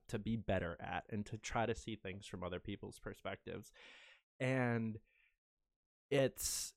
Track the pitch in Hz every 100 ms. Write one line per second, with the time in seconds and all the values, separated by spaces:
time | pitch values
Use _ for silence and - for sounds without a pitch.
0 | - 113 107 113 98 92 85 - - 90
1 | - 107 104 107 - 120 110 113 - 107
2 | 95 95 - 95 87 90 - 101 101 -
3 | - 101 95 98 - 90 - - - -
4 | - - _ - 131 131 123 117 113 107
5 | _ _ _ _ _ _ _ _ _ _
6 | - 139 135 - - - -